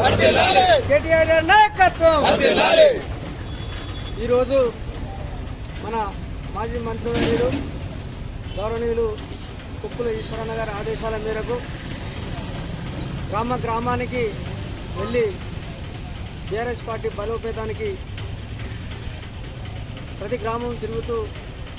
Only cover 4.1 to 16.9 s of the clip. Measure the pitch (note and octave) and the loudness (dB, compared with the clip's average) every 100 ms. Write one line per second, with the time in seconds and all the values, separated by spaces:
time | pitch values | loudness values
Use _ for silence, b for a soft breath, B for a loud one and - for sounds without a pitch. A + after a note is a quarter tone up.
4.1 | - A#3 B3 B3+ C4+ A#3+ - - - - | -4 2 4 4 4 4 0 -8 -6 -6
5.1 | - - - - - - - G#3 A3+ G3+ | -6 -6 -6 -8 -8 -8 -8 -4 -2 -2
6.1 | F#3 - - - F#3+ A3+ A#3+ A3+ A3 A#3 | -4 -8 -8 -6 -4 -4 -4 -4 -4 -2
7.1 | A#3+ A#3 A#3 B3 C#4 - - - - - | 2 4 4 2 0 -4 -8 -8 -8 -10
8.1 | - - - - - G#3+ A3+ A#3 A#3 A3+ | -8 -10 -8 -8 -4 -2 -2 0 0 0
9.1 | - - - - - - - - - A#3+ | -2 -8 -10 -10 -12 -10 -10 -8 -4 -2
10.1 | A3 A3 A3+ A3+ A3+ A3 G3+ A3 A3 A3+ | -2 -4 -4 -4 -4 -4 -4 -4 -2 -2
11.1 | A3 G#3+ A3 G#3+ A#3+ - - - - - | -2 -2 -2 -2 -4 -4 -8 -8 -8 -8
12.1 | - - - - - - - - - - | -6 -6 -6 -6 -6 -6 -6 -6 -6 -6
13.1 | - - G3+ A#3+ B3 A#3 A3+ A#3+ B3 B3 | -4 -2 -2 0 -2 0 0 0 0 -2
14.1 | B3 A3 - - - - - - F3+ G#3+ | -2 -2 -4 -6 -6 -8 -8 -8 -6 -2
15.1 | A#3+ G#3+ F3+ - - - - - - - | 0 0 -2 -8 -8 -8 -8 -8 -8 -10
16.1 | - - - - G3+ A#3+ A#3 - | -8 -10 -10 -6 -4 -2 -4 -6